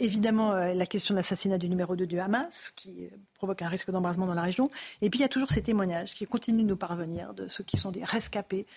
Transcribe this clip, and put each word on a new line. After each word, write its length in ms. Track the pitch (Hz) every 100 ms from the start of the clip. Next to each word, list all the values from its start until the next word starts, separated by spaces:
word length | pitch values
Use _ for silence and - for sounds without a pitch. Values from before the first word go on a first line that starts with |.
évidemment, 520 | 233 208 220 220 214
euh, 200 | 190 180
la 120 | 180 180
question 280 | 208 -
de 40 | 196
l'assassinat 400 | 175 180 196 185
du 100 | 175
numéro 260 | 180 175
deux 120 | 180 180
du 120 | 175
Hamas, 540 | 190 233 349 - -
qui, 300 | - 190 180 175
euh, 40 | 202 196
provoque 280 | - 190 190
un 60 | 170
risque 220 | 180 -
d'embrasement 340 | 185 175 175 185
dans 80 |
la 80 | 170
région. 260 | 175 185 277 - - -
Et 100 | 208
puis, 100 | 247
il 20 |
y 20 |
a 40 | 269
toujours 220 | 262 269
ces 120 | 226
témoignages 500 | 233 214 190 170 190
qui 120 | - 208
continuent 360 | 233 - 226
de 40 | 214
nous 80 | 185
parvenir 580 | 170 175 165 170 -
de 120 | 190 185
ceux 160 | -
qui 140 | 190 -
sont 160 | 196
des 100 | 185
rescapés 600 | - 226 - 208 - 190 -